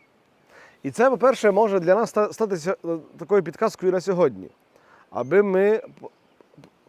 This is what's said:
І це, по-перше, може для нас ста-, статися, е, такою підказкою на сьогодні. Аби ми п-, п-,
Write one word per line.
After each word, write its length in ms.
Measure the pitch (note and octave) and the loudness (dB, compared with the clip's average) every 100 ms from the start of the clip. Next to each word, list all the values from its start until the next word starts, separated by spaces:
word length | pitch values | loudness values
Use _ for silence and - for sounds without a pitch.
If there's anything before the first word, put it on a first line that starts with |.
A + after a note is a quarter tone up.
| _ _ _ _ _ - - _ | _ _ _ _ _ -20 -20 _
І 80 | C3+ | -8
це, 180 | C3 C4 | 0 0
по-перше, 420 | A3+ B3 A#3+ G#3+ | 2 2 2 2
може 280 | G3 A3 G3 | 2 2 2
для 160 | E3+ G3+ | 2 2
нас 140 | A3+ | 0
ста-, 240 | G#3+ G#3 | -2 -2
статися, 420 | D3+ A3 F3+ D#3+ F#3+ E3+ | -2 -4 -4 -4 -6 -6
е, 120 | E3 - - | -8 -10 -12
такою 260 | E3 G3+ | -2 0
підказкою 480 | E3 - A3 - F#3 | 0 -2 -4 -2 -2
на 100 | F#3 | -2
сьогодні. 480 | F#3 F3 D#3 F#2+ E2+ _ _ _ _ _ _ | -2 0 0 -2 -16 _ _ _ _ _ _
Аби 340 | - B2+ F#3 | -8 0 2
ми 340 | G3+ F#3 G3+ G#3+ | 2 2 2 0
п-, 100 | - C#3 | -4 -20
п-, 80 | A#2+ _ _ _ _ _ - _ | -20 _ _ _ _ _ -20 _